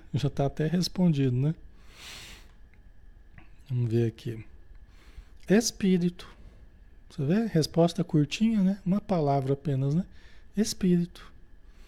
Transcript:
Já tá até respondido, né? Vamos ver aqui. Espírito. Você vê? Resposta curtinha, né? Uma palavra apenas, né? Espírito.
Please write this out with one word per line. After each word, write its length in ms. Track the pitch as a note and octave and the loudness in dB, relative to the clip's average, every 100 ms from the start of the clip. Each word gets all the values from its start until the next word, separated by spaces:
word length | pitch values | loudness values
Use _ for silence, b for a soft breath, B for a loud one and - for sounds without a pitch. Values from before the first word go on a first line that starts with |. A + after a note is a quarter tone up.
| - | -4
Já 180 | B2 C#3+ | -4 -2
tá 160 | - C#3 | -2 -2
até 200 | - D#3 | -2 -2
respondido, 680 | F3+ E3 - F3+ C#3+ C3+ B2 | 0 -2 2 2 4 2 2
né? 180 | C#3+ E3 - B B B B B B B B B - - - - - - - - - - - | 0 -2 -10 B B B B B B B B B -20 -20 -20 -20 -20 -20 -20 -20 -20 -20 -8
Vamos 200 | B2 A#2 | -4 0
ver 200 | A#2 A2+ | 2 0
aqui. 360 | - A#2 A2 - - - - - b b b b b - | -2 -10 -12 -14 -20 -20 -20 -20 b b b b b 2
Espírito. 800 | G3+ A#3 - G3 F#3 F3 F3+ - b b b b b b b - | 2 2 0 2 2 2 -4 -12 b b b b b b b -14
Você 160 | - | -4
vê? 220 | C#3 G3+ A3+ | 0 0 2
Resposta 560 | D#3+ C3+ E3 E3+ - | 2 2 2 2 2
curtinha, 600 | E3 D3+ D3 - A3 A3 | 0 2 0 0 0 2
né? 160 | F#3 G3+ | 2 0
Uma 160 | F3 G3+ | -2 -2
palavra 520 | - F3+ C#3+ C#3 C3 | 0 0 2 2 0
apenas, 420 | C#3 D3 C3+ C#3 | -2 -2 -2 0
né? 100 | D#3+ - b b b b - | 0 -2 b b b b -2
Espírito. 760 | A3+ - F#3 F3 F3 - - - - - - b | -2 0 2 2 0 -8 -20 -20 -20 -20 -20 b